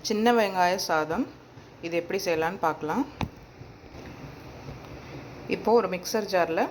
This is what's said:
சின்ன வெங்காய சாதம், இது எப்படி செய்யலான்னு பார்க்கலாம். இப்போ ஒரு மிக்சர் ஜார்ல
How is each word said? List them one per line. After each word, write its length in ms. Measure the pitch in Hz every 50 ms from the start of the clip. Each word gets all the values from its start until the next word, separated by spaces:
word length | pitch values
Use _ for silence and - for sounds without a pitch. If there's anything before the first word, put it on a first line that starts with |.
| -
சின்ன 260 | - 220 208 220 240 240
வெங்காய 360 | 233 214 196 190 185 180 175 185 196 -
சாதம், 360 | - 165 156 151 151 165 208 302 - - - - - - - - - - - -
இது 80 | 170 170 170
எப்படி 180 | 170 - 185 196 190
செய்யலான்னு 340 | 190 165 160 160 165 190 190 -
பார்க்கலாம். 380 | 160 151 - 151 151 165 226 285 - - - - - - - - - - - - - - - - - - - - - - - - - - - - - - - - - - - - - - - - - - - - - - - - - -
இப்போ 220 | 180 - 214 226 240
ஒரு 100 | 202 180 185
மிக்சர் 360 | 180 - - - 220 208 190 190
ஜார்ல 320 | 180 165 165 160 185 254 339